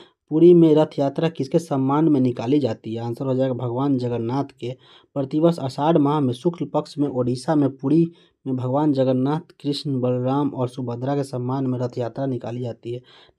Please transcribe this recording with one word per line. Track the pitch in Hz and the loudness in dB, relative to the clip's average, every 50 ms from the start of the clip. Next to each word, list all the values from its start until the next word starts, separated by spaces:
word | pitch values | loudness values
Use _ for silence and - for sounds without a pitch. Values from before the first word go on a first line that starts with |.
| - - _ _ _ _ | -20 -20 _ _ _ _
पुरी | 147 160 170 175 175 | 4 8 8 10 10
में | 170 165 160 151 | 10 8 8 8
रथ | 156 156 156 - - | 6 4 2 0 -2
यात्रा | 139 139 139 - 160 160 | -2 -2 0 0 -2 -2
किसके | 165 - - - - 160 | -2 -4 -4 0 0 0
सम्मान | 170 - 147 135 135 135 139 147 160 156 | 0 0 -2 0 0 2 2 2 4 4
में | 147 131 | 4 4
निकाली | 127 123 120 131 120 123 143 151 | 2 2 0 -2 -2 0 0 2
जाती | 131 110 110 - - 113 113 | 2 0 -4 -6 -8 -10 -8
है? | 113 | -6
आंसर | 117 120 117 - 135 | -6 -6 -6 -6 -4
हो | 131 131 | -2 0
जाएगा | 127 131 131 123 | 0 0 -2 -2
भगवान | 120 127 120 117 127 139 143 135 123 | -4 -4 -4 -4 -2 0 0 0 0
जगन्नाथ | 123 120 120 113 113 117 127 143 143 | -2 -2 -4 -4 -4 -4 -4 -4 -6
के। | 139 - _ 120 120 123 - _ _ - - _ _ _ | -6 -10 _ -10 -10 -10 -12 _ _ -20 -20 _ _ _
प्रतिवर्ष | 139 135 131 151 156 160 170 170 165 | -8 -6 -4 0 2 2 2 2 0
आषाढ़ | 135 127 - - 143 160 170 160 | -6 -8 -4 -2 0 2 2 4
माह | 139 143 147 156 | 2 2 2 2
में | 139 123 | 0 -2
शुक्ल | 120 - - 175 170 - 143 | -2 -2 -4 -4 -4 -4 -8
पक्ष | - - 151 151 - - 143 | -4 -4 -4 -4 -4 -6 -4
में | 147 143 | -4 -4
ओडिशा | 131 127 123 120 127 127 - 170 160 | -2 -2 -2 -2 -4 -4 -4 -2 0
में | 147 139 131 135 | 2 0 0 -2
पुरी | - 139 135 151 165 170 170 - _ _ _ _ _ _ | -4 -2 0 2 2 2 0 -4 _ _ _ _ _ _
में | 131 131 | -8 -6
भगवान | 123 123 123 131 143 156 156 | -4 -4 -2 -2 0 0 0
जगन्नाथ, | 139 131 131 131 131 127 131 139 151 165 | 0 2 0 0 0 0 0 0 -2 -4
कृष्ण, | 175 - _ _ - 143 143 143 - 147 135 127 | -6 -10 _ _ -6 -6 -6 -6 -6 -6 -4 -2
बलराम | 123 123 123 123 123 127 135 143 143 135 | -2 -2 -2 -2 -2 -2 -2 -2 -2 -2
और | - 135 127 123 | -4 -4 -6 -6
सुभद्रा | - - 127 120 120 120 127 135 143 | -6 -8 -8 -8 -8 -6 -4 -4 -4
के | 143 135 | -4 -4
सम्मान | - - 123 123 123 131 139 135 | -6 -6 -6 -6 -4 -4 -4 -4
में | 127 127 120 | -4 -4 -4
रथ | 123 120 - 127 | -6 -6 -6 -6
यात्रा | 120 113 - 135 139 | -8 -6 -6 -6 -6
निकाली | 135 127 120 - 110 117 123 | -6 -6 -6 -8 -10 -8 -8
जाती | 123 117 113 - - 117 | -8 -8 -10 -10 -12 -12
है। | 120 123 - - - - - _ _ | -12 -12 -14 -18 -20 -20 -20 _ _